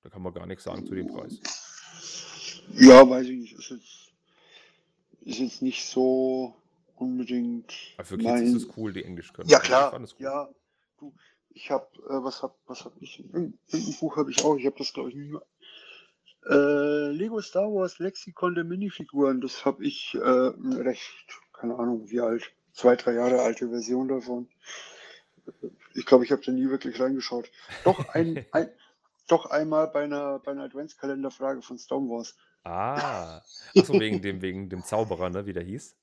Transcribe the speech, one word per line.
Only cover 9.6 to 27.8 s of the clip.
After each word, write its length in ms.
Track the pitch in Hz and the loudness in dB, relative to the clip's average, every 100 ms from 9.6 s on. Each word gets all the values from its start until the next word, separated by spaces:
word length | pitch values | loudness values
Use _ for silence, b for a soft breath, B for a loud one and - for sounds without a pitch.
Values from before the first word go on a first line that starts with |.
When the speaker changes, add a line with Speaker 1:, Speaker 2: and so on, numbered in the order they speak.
Speaker 1:
ich 40 | - | 6
Speaker 2:
klar. 240 | 127 139 | 4 2
Speaker 1:
fand 140 | 131 120 | -2 -16
es 80 | |
cool. 80 | - | -12
Speaker 2:
Ja, 260 | 135 139 143 - _ _ _ _ | -8 -8 -10 -16 _ _ _ _
du, 140 | - _ b b _ | -20 _ b b _
ich 220 | - - | -20 -6
hab, 240 | 135 - - | -6 -6 -20
äh, 260 | - 135 | -10 -8
was 200 | 131 123 | -8 -10
hab, 140 | 135 _ _ | -12 _ _
was 180 | 123 123 | -18 -18
hab 80 | - | -20
ich? 180 | - - | -20 -20
Irgend-, 380 | - 170 170 - _ | -12 -8 -8 -10 _
irgendein 280 | 160 214 143 | -8 -6 -6
Buch 160 | 156 - | -6 -4
hab 120 | 139 | -2
ich 160 | 127 151 | 0 0
auch. 100 | 147 | 0
Ich 100 | 127 | -2
hab 120 | - | -6
das, 160 | 135 | -12
glaub 140 | - 131 | -10 -12
ich, 60 | 131 | -12
nie 140 | 143 | -14
mal, 160 | 151 - _ B B B B B B _ _ - | -16 -18 _ B B B B B B _ _ 0
äh, 640 | 143 143 147 147 147 147 | 2 4 2 0 -2 -4
Lego 300 | 147 214 226 | -6 -6 -8
Star 320 | - 180 208 | -6 -4 -2
Wars 240 | 208 180 - | -2 -4 -6
Lexikon 560 | 180 190 - - 180 | -10 -10 -20 -4 -4
der 120 | 175 170 | -2 -6
Minifiguren. 760 | 185 202 - 165 143 139 131 | -6 -8 -10 -10 0 0 0
Das 240 | 127 - 143 | -6 -4 -4
hab 160 | - | -2
ich, 320 | 139 - - | -6 -8 -10
äh, 60 | - | -4
recht, 1200 | - 127 127 - 131 127 127 120 - - - - _ | 2 2 2 -2 -6 -4 -4 -6 -12 -20 -20 -20 _
keine 220 | - 117 117 | -12 -8 -4
Ahnung, 300 | 120 120 104 | -4 -4 -6
wie 100 | 120 | -4
alt, 300 | 120 117 - _ _ | -2 -4 -6 _ _
zwei, 220 | - 123 123 | 2 4 4
drei 180 | - | 2
Jahre 280 | 170 123 127 | 0 2 2
alte 280 | 117 117 123 | 0 -2 -6
Version 380 | 120 110 127 131 | -6 -4 -4 -2
davon. 380 | 135 123 123 123 _ B B B B B B B _ - - - _ - - | -6 -6 -10 -10 _ B B B B B B B _ -20 -16 -18 _ -16 -12
Ich 100 | - | 6
glaub, 160 | 131 | 6
ich 80 | 123 | 6
hab 100 | 139 | -2
da 80 | - | 0
nie 180 | 127 131 | -2 -2
wirklich 300 | 135 135 113 | -2 -6 -4
reingeschaut. 500 | 131 135 - 123 117 B B B | -2 -2 -6 -10 -10 B B B